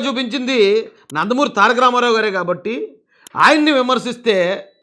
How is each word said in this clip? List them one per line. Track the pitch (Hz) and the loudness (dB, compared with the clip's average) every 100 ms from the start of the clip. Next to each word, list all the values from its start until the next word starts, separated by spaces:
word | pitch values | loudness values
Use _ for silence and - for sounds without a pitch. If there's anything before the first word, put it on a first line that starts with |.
| 247 | 2
చూపించింది | 254 247 262 247 254 196 214 - _ _ | -4 -6 -6 -2 2 2 2 -2 _ _
నందమూరి | 147 185 247 277 | -6 -2 0 0
తారక | 208 214 233 | 2 2 4
రామారావు | 254 247 240 220 | 2 2 2 0
గారే | 214 | 0
కాబట్టి, | 190 175 175 208 247 - - _ _ - - | -2 -4 -4 -6 -8 -10 -14 _ _ -12 0
ఆయన్ని | 180 302 302 | 2 4 2
విమర్శిస్తే | 277 247 247 208 240 226 196 175 196 - _ | 0 0 -2 -4 -6 -2 0 0 -2 -10 _